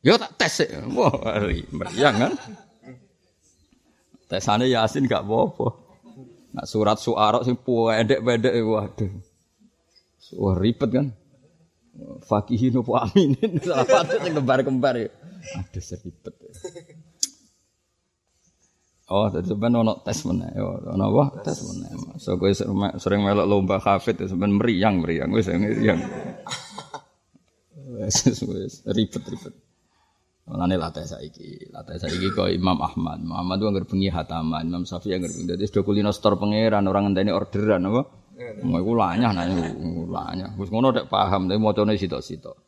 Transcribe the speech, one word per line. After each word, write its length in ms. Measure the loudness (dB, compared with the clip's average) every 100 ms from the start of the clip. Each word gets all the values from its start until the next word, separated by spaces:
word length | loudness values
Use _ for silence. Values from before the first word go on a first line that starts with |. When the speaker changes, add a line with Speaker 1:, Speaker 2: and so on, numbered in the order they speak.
Speaker 1:
Ya 160 | 4 4
tak 160 | 0 -2
tes 280 | -2 0
sik. 60 | -4 -4 -6 2
Wah, 160 | 2 2 -4 -2
ri-, 240 | -2 -2 -6
meriang 440 | -8 -6 2 4 4
kan. 140 | 0 -2 -10 -20 -20 _ -20 -20 _ _ _ _ _ _ _ _ _ _ _ _ _
Tesane 400 | -4 0 2 4
Yasin 400 | 2 2 2 0
gak 160 | 0
apa-apa. 440 | 0 2 2 0 -4 -4 _ _ -20 -20 -20 -20 _
Nak 120 | -12 -4
surat 280 | 2 2 2
Suara 420 | 0 2 4 4
sing 160 | 2 -2
pendek-pendek, 960 | 0 2 4 4 4 2 4 2 4 2 2
waduh. 440 | 0 -2 -4 -6 -6 -16 _ _ _ _ _ _ _ _ _ -16 -2
Wah, 180 | 0 2
ribet 320 | 0 0 0
kan. 160 | 0 -2 -6 _ _ _ _ _ _ _ -20 -18 -18 -2
Fakihin 560 | -2 0 0 2 2
apa 280 | 2 0 4
aminin? 420 | 4 6 4 2 2
<laughs> 40 |
Salah 220 | 0 0 6
satu 320 | 4 4 0
sing 120 | 0
kembar-kembar 640 | 0 2 2 2 2 2 0
ya. 120 | -4 -8 -20 -20 -12 -12
Aduh, 220 | -10 -12
seribet. 500 | -12 -14 -14 -16 -18 -18 -20 -16 -16 -16 -20 -20 -20 _ -8 _ _ _ _ _ _ _ _ _ _ _ _ _ _ _ _ _ _
Oh, 160 | 0 2
dadi 160 | 0 -4
sampean 320 | 0 2 4
ono 240 | 2 0
tes 240 | -4 -6 -2
meneh. 240 | -4 -4 -6
Ya, 80 | -6
ono 380 | -6 -6 -2 2
apa? 320 | 4 2 -2 -8
Tes 160 | -8
meneh. 560 | -8 -10 -10 -12 -12 -12
So, 220 | -4 0
kowe 100 | 2
sering, 480 | 2 0 0 -2 -2
sering 240 | -2 0
melok 240 | 2 2 4
lomba 320 | 2 2 0
hafid, 400 | 2 2 0 -2
ya, 140 | -4
sampean 260 | -2 2 2
meriang, 460 | 2 4 4 2
meriang. 260 | 0 0 0
Wis, 220 | 0 2
meriang. 500 | 0 0 2 2 2 -2 -8 -12 -12 -12 -12 -12 -18 -14 -16 _ _ _ _ _ _ _ -20 -14
Wis, 480 | -8 -2 0 0 -2 -6
wis, 260 | -6 -8 -10 -4
ribet, 320 | 0 0 -4 -10
ribet. 260 | -14 -14 -20 _ _ _ _ _ _ _ _
Mulane 320 | -10 -2 0 0
latih 320 | -2 -8 -12
saiki, 640 | -12 -16 -18 -18 -18 -18
latih 240 | -18 -14 -8
saiki 240 | -6 -2 -2 0
kok 160 | 0
Imam 240 | 2 2 2
Ahmad. 400 | -2 -4 -6 -6
Imam 160 | -8 -6
Ahmad 240 | -4 -2
ku 80 | 0
anggere 160 | -2 -2
bengi 240 | 0 0
hataman, 560 | -2 -6 -4 -4 -4 -4
Imam 160 | -6
Syafi'i 320 | -6 -8 -4 -4
anggere 160 | -4
bengi. 240 | -6 -6 -4
Dadi 80 |
sedo 240 | 0 0 2
kulino 240 | 2 2
store 240 | 2 2 2
pangeran, 480 | 2 2 4 4
ora 160 | 2 2
ngenteni 320 | 2 2 2
orderan 560 | 0 -2 -2 2 2 2
apa? 140 | 0 -2 -10 _ -16
Speaker 2:
Iya, 240 | -14 -6
iya. 40 | -2
Speaker 1:
Mau 140 | 0
iku 80 | 2
lanyah, 400 | 2 2 2 0
nah, 140 | 0 0
iku 560 | -2 -2 -4 -6 -6 -6
lanyah. 380 | -8 -6 -8 -8 -8
Wis 80 | -4
ngono 240 | 2 2
nek 160 | 2 -2
paham, 400 | 0 2 0 0
tapi 120 | 2
macane 320 | 2 2 2 2
sitok-sitok. 600 | -2 -6 -8 -14 -14 -20